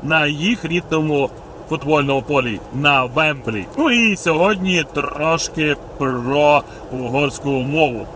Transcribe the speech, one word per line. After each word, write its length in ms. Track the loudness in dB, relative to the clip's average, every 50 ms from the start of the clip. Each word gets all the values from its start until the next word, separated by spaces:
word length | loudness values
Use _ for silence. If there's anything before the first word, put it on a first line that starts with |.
| -2
на 220 | 2 2 2 2
їх 400 | 2 -2 0 0 0 0 0 -2
рідному 640 | -2 -2 -2 -2 0 0 0 2 2 2 0 0 0 -4 -10 -16 -16 -16 -18 -8 -6
футбольному 520 | -6 -4 0 2 2 2 2 2 0 -2
полі 380 | 0 0 0 0 2 0 -4 -6 -8 -8 -6
на 320 | 0 2 4 4 4 2
Вемблі. 600 | 0 0 0 2 2 0 -2 -4 -4 -4 -4 -6 -6 -2
Ну 140 | 0 2 2
і 240 | 4 4 2 2 0
сьогодні 720 | 0 0 0 2 4 4 2 2 2 0 0 0 0 0 -2 -4
трошки 800 | -4 -4 -4 -4 -2 0 0 0 0 -2 -4 -2 0 0 0 0 -2 -4 -16 -6
про 680 | -2 -2 -2 0 -2 -2 0 2 4 6 6 6 4 2 -2 -14 -16 -14 -10
угорську 580 | -8 -6 -6 -2 0 0 0 0 -2 -4 -2 -2
мову. 580 | 0 0 0 0 2 2 2 2 2 -4 -8 -10 -12